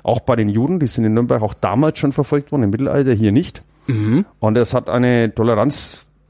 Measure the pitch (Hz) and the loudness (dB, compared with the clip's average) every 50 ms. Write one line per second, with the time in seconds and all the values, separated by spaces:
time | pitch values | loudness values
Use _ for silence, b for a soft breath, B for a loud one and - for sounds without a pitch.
0 | - - 117 123 - - 123 113 107 101 101 110 120 147 185 180 147 117 - - | -4 -2 -2 0 0 0 0 0 0 0 0 0 0 0 0 0 -2 -2 -2 0
1 | 117 107 107 113 120 123 131 120 110 104 - - - 98 95 120 156 156 156 - | 0 2 2 2 2 0 0 0 -2 -4 -4 -4 -4 -2 0 2 2 0 0 0
2 | - 139 139 - 143 - 147 143 143 - - 143 117 101 98 113 135 135 - 143 | -2 -2 0 -2 -2 -2 -2 -4 -2 -2 -2 0 0 0 0 0 -2 0 0 0
3 | 139 131 120 104 110 104 101 135 180 - - - - _ _ _ _ - 131 107 | 2 2 2 2 2 2 2 2 0 -2 -6 -18 -20 _ _ _ _ -4 -2 -2
4 | 107 107 117 156 202 - _ _ - 110 110 123 117 - - 127 113 - 95 123 | 0 0 0 0 0 -4 _ _ -2 0 2 2 0 0 -2 -2 -2 -2 -2 0
5 | 123 123 123 117 117 110 - - 110 120 117 104 110 147 143 - - - - - | 2 2 2 2 0 0 -2 0 0 0 2 2 2 0 -2 -4 -8 -12 -14 -18
6 | - _ _ _ _ | -20 _ _ _ _